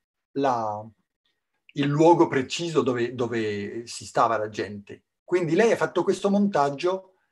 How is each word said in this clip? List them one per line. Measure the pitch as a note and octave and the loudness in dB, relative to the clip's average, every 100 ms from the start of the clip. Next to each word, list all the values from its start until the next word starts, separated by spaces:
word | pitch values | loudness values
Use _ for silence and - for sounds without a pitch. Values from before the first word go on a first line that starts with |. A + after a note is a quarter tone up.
| _ _ _ C#3 | _ _ _ -4
la, | C#3 A#2+ A2 G#2 A2 - _ _ _ _ _ _ _ | -2 0 -2 -6 -10 -18 _ _ _ _ _ _ _
il | - C#3+ | -4 0
luogo | D3 E3 E3+ E3 | 4 6 6 4
preciso | C#3 B2+ - E3+ D3+ | 2 -4 -6 -4 0
dove, | B2+ A#2+ A#2+ B2+ | 0 0 -2 -2
dove | A#2 A#2 G#2+ G#2 G2+ A2+ A#2 | -4 -2 -4 -4 -8 -10 -12
si | - A2 | -14 -6
stava | - A#2+ A2 | 2 2 2
la | G#2+ | -4
gente. | A2 G2 G#2 - - _ _ | -6 -8 -8 -16 -20 _ _
Quindi | - F3+ E3 E3+ | -4 -2 0 2
lei | A3+ | 4
ha | G3 | 2
fatto | D#3 - | 0 0
questo | E3+ F3+ G3+ | 0 0 2
montaggio | G3+ G3+ D3+ C#3+ C#3 F3 F#3+ - _ _ | 2 2 2 0 0 -2 -4 -6 _ _